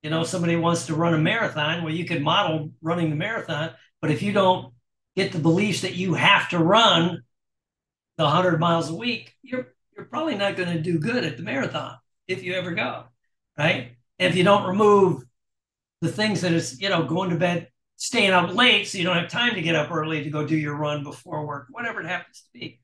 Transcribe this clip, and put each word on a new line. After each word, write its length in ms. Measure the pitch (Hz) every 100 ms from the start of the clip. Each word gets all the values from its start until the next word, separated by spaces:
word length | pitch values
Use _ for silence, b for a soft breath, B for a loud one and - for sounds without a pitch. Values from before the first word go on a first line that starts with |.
You 100 | 156
know, 120 | 160
somebody 320 | 165 185 170
wants 320 | 170 165 170 -
to 80 |
run 200 | 156 170
a 40 | 160
marathon, 640 | 156 226 208 156 151 170
well, 100 | 160
you 120 | 160
can 180 | 170 160
model 480 | 143 185 190 160 151 -
running 280 | 160 175 165
the 60 | 147
marathon, 560 | 196 226 - 156 160 - b _
but 120 | 151
if 100 | 147
you 100 | 202
don't 400 | 202 185 185 - _ _ _ _ -
get 160 | 190
the 80 | 170
beliefs 400 | 151 170 214 170
that 160 | 185 175
you 180 | 185
have 340 | 151 143 - -
to 100 | 175
run 640 | 165 208 220 175 175 175 - _ _ _ _ _ _ _ _ -
the 120 | 143
hundred 300 | 160 180 160
miles 300 | 170 165 156
a 40 |
week, 400 | 180 240 240 - _
you're, 320 | - 254 254 _ _ -
you're 100 | -
probably 300 | 277 320 208
not 180 | 202
gonna 260 | 180 180 170
do 200 | 160 165
good 240 | 151 247
at 120 | 165 127
the 60 |
marathon 540 | 175 269 208 156 - - _ _ -
if 160 | 185
you 100 | 180
ever 160 | 185 180
go, 360 | 170 220 - - _ _ _ _ -
right? 380 | 151 180 - - _ _
And 100 | 180
if 60 | 180
you 80 |
don't 240 | 180 202 185
remove 560 | 190 208 202 190 143 - _ _ _ _ _ _ _
the 120 | 160
things 300 | - 214 180
that 100 | 180
is, 280 | 165 160 -
you 100 | 196
know, 120 | 175
going 280 | 143 165 190
to 60 | 170
bed, 300 | 175 175 - _ _ _
staying 360 | - 247 196
up 200 | 185 170
late 360 | 185 247 208 202
so 100 | 196
you 60 |
don't 120 | 175 170
have 120 | 165
time 260 | - 240
to 80 | 196
get 140 | 165 160
up 120 | 143
early 320 | 160 156 156
to 60 | 147
go 140 | 147
do 120 | 147 156
your 180 | 147
run 300 | 147 151 147
before 420 | 143 - - 156 151
work, 220 | 143 -
whatever 300 | 247 233 208
it 60 | 165
happens 340 | 180 - -
to 180 | _ 240
be. 220 | - -